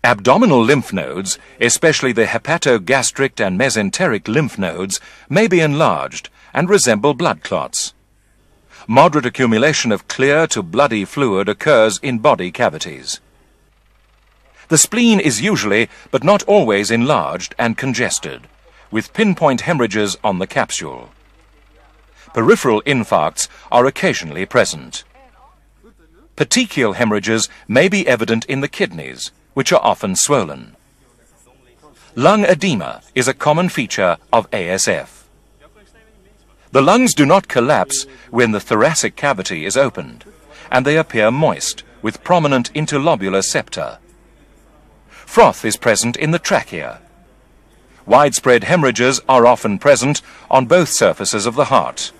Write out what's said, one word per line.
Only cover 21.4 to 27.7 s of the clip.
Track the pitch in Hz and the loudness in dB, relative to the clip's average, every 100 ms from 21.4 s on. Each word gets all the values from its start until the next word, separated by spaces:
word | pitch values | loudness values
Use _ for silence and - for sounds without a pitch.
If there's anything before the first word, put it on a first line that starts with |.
| _ _ _ _ _ _ _ _ - | _ _ _ _ _ _ _ _ -8
Peripheral | - 117 226 131 107 | -2 2 2 4 0
infarcts | 139 135 107 95 78 - - - - | 0 -2 2 0 0 -4 -10 -10 0
are | 120 127 | 2 2
occasionally | - 185 123 82 76 98 | 0 -4 -4 -8 -10 -2
present. | 127 - 78 64 - - _ _ _ 277 _ _ _ 220 _ _ _ _ - | 0 0 -4 -14 -18 -20 _ _ _ _ _ _ _ _ _ _ _ _ -6
Petechial | 147 - 254 - 117 | -2 0 -2 -2 -2
hemorrhages | 90 120 104 104 113 - - | 0 0 0 -2 -2 -4 -12
may | - | -2